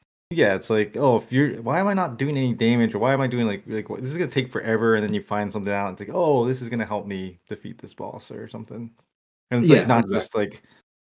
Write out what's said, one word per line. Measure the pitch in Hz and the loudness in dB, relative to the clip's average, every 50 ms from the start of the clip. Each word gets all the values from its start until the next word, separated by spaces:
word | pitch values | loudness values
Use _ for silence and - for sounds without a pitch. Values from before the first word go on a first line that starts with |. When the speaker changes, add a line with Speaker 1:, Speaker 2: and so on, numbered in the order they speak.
| _ _ _ _ _ - | _ _ _ _ _ -8
Speaker 1:
yeah, | 175 165 139 104 95 | 0 2 4 4 4
it's | 95 - - | 2 0 0
like, | 113 107 107 104 - | 2 2 0 0 0
"Oh, | 113 143 139 120 | 0 2 4 4
if | 107 - - 127 | 4 2 0 0
you're, | 131 147 139 95 - 117 | 2 2 2 0 -4 -4
why | 117 139 170 | -2 0 0
am | 196 | 0
I | 202 202 | 0 0
not | 190 180 156 120 113 | 0 -2 -4 -4 -4
doing | 135 143 151 | -4 -2 -2
any | 135 131 123 113 | 0 0 0 0
damage? | - 113 113 120 120 117 110 110 | 2 2 2 4 4 2 2 0
Or | 101 | 0
why | 110 127 135 | 2 2 2
am | 135 | 2
I | 135 127 | 0 0
doing, | 120 123 117 | -2 0 -2
like, | 110 101 98 - | -2 -2 -4 -8
like, | - 110 110 104 - | -8 -8 -8 -6 -6
what, | 104 95 127 | -8 -8 -8
this | 131 | -8
is | 127 170 | -4 -4
gonna | 180 131 | -4 -2
take | - 139 131 131 - | -2 -2 -2 -2 -4
forever," | - - 113 113 107 113 113 113 | -6 -2 0 0 2 4 4 4
and | 107 104 | 4 2
then | 104 101 | 0 -2
you | 101 98 | -2 -4
find | - 107 104 104 101 101 | -2 -4 -2 -2 -2 -4
something | 107 98 104 101 | -6 -4 -4 -2
out, | 101 101 101 90 | -2 -4 -6 -6
it's | 90 | -10
like, | 104 98 151 | -12 -6 -2
"Oh, | 175 175 156 147 127 117 | 0 2 2 4 2 2
this | 123 131 127 123 | 0 -2 -4 -4
is | 117 | -6
gonna | 120 117 110 | -4 -4 -4
help | - 107 104 101 | -4 -4 -6 -6
me | 101 101 95 95 92 87 87 _ - | -6 -8 -8 -8 -10 -12 -14 _ -14
defeat | 107 - - 98 92 - | -14 -12 -12 -14 -14 -14
this | - 101 - | -16 -20 -16
boss," | - - 98 - 107 - - | -14 -14 -12 -12 -14 -16 -14
or | - 113 113 117 | -14 -14 -14 -14
something. | - 113 113 113 120 117 117 117 _ _ _ _ _ _ _ _ _ _ _ - | -14 -14 -14 -14 -12 -12 -12 -14 _ _ _ _ _ _ _ _ _ _ _ -2
And | 123 120 117 | 0 4 6
it's, | 170 | 8
like, | 147 110 | 8 8
Speaker 2:
Yeah, | 90 | 8
Speaker 1:
not | 117 127 117 113 | 6 4 4 4
Speaker 2:
exactly. | 98 98 95 | 2 0 -2
Speaker 1:
just, | - - - | -2 -2 -2
like, | 113 104 101 - - _ _ _ _ _ _ _ _ _ | -2 -2 -2 -4 -12 _ _ _ _ _ _ _ _ _